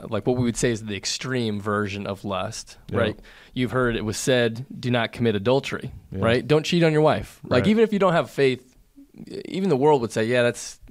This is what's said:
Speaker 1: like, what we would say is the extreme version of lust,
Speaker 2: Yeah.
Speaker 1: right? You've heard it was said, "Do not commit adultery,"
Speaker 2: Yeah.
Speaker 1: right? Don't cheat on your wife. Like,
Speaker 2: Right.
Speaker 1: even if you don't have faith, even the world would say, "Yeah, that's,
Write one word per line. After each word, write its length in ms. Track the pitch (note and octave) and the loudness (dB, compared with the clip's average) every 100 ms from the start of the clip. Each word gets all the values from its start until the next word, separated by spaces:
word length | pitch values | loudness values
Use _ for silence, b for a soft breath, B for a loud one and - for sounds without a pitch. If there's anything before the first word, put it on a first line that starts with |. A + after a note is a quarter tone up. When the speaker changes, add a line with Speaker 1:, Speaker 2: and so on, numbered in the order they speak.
| - | -4
Speaker 1:
like, 160 | G#2+ C3 | -2 0
what 80 | B2+ | 2
we 60 | |
would 140 | A#2+ A2 | 0 0
say 140 | B2+ | -2
is 120 | A2+ | -2
the 120 | A2 G2 | -6 -8
extreme 640 | - - C3 C3 A2+ G#2 | -6 -6 -4 -2 -2 -4
version 440 | G#2 G#2 G#2 G2+ G2 | -2 -2 -2 -4 -8
of 180 | G2 G#2 | -8 -6
lust, 520 | F#2 G2 - - - - | -6 -6 -10 -14 -20 -6
Speaker 2:
Yeah. 60 | A#2 | -2
Speaker 1:
right? 200 | A2 G#2+ B B B | -2 -4 B B B
You've 180 | - B2 | -4 -2
heard 240 | B2+ B2 A2+ | 0 0 0
it 80 | |
was 140 | G#2+ G2 | -4 -2
said, 480 | - B2+ A#2 A2+ C3+ - | 0 2 2 -2 -10 -8
"Do 140 | B2 | -2
not 200 | B2 A2 | -2 -2
commit 220 | - A#2 G#2 | 0 0 2
adultery," 560 | G2+ C3+ - G#2 - - - | 2 0 0 -8 -10 -14 -12
Speaker 2:
Yeah. 120 | F#2+ | -2
Speaker 1:
right? 220 | A2 A#2+ B2 | 0 2 2
Don't 180 | D3+ D#3 | 0 2
cheat 180 | F3 | 2
on 80 | E3 | 4
your 100 | D3+ | 4
wife. 380 | D3+ A2+ - - | 4 2 -4 -12
Like, 200 | - B2 | -2 2
Speaker 2:
Right. 40 | D3+ | 4
Speaker 1:
even 140 | A3 | 4
if 100 | A3 | 4
you 60 | G3+ | 4
don't 140 | F#3 | 2
have 160 | E3 B2 | 2 0
faith, 460 | - C3+ B2+ - _ _ - - - - - - | 2 2 0 -6 _ _ -20 -20 -20 -14 -12 -8
even 240 | F3+ F#3+ | -4 0
the 80 | C3 | 2
world 240 | D3 D3 | 4 4
would 100 | A2+ | 2
say, 140 | - A2+ | 0 0
"Yeah, 160 | B2 | 2
that's, 380 | A#2+ A#2 - - - | 2 0 -8 -16 -16